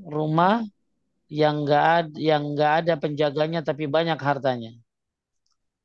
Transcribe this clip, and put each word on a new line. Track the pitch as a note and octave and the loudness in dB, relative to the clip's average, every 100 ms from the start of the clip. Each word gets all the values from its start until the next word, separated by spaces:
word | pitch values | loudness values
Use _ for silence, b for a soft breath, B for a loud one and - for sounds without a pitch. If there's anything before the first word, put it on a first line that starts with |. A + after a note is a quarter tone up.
| F3 D3+ | -10 -4
rumah | D#3 D#3+ F3+ A#3 G#3+ - _ _ _ _ - | 0 2 4 2 -2 -12 _ _ _ _ -8
yang | D3+ D3+ D3+ | 0 0 2
nggak | C#3+ D3 D#3 E3+ | 2 4 4 2
ad-, | D#3+ D3+ | 0 -2
yang | D#3 D3+ D3 | 0 0 0
nggak | C#3+ D3+ D#3+ | 0 2 2
ada | E3+ D#3+ | 0 -2
penjaganya | D#3+ D3 D3+ C#3 D#3 E3 | -2 -2 -2 0 -2 -2
tapi | D3+ C#3+ D3+ | -4 -4 0
banyak | D#3 E3+ D#3 | 0 0 0
hartanya. | C#3 C#3 C3+ B2 A2+ A#2 _ _ _ _ _ _ _ _ _ _ | 0 0 0 -4 -6 -16 _ _ _ _ _ _ _ _ _ _